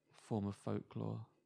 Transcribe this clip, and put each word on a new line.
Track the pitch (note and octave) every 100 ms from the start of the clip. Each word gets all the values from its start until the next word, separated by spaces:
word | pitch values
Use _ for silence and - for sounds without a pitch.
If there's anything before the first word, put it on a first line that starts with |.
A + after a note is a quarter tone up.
| _ -
form | - A2 G2+
of | G2+
folklore? | G#2+ G#2 - - A2 A2+ A2 _